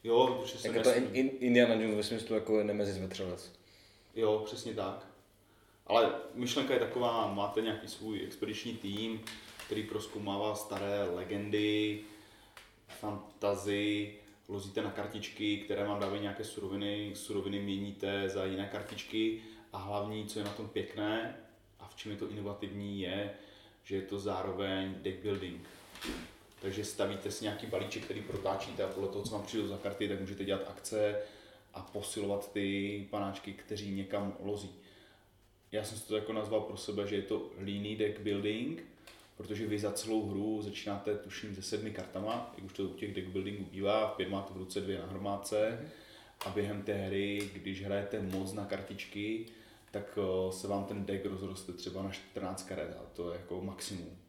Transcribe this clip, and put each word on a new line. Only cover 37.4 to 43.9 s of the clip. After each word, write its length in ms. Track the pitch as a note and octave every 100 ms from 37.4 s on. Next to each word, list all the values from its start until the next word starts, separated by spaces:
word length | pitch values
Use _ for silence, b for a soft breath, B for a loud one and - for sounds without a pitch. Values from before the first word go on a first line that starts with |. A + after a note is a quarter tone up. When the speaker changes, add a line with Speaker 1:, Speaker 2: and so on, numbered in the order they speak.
| - -
Speaker 1:
líný 320 | G2 G2+ G#2 G#2+
deck 240 | G#2 -
building, 600 | G#2 G2 G#2 A2 C3 E3 - B B B B -
protože 300 | G#2 G#2 G#2+
vy 120 | G#2
za 140 | G2+
celou 360 | - G#2+ A2 G2
hru 340 | G2 G#2 G#2+
začínáte, 520 | G#2 G2 G#2 G2+ - G2+
tuším, 380 | G2 - G#2+
se 80 | F#2+
sedmi 280 | G2 G#2 G#2+
kartama, 640 | G2+ G#2 F#2+ G#2+ A#2+ - -
jak 80 | F#2+
už 60 |
to 100 | -
u 100 | F#2+
těch 200 | - G#2
deck 140 | G2 F#2
buildingů 360 | F#2+ G2 G#2
bývá, 420 | F2+ F#2 G2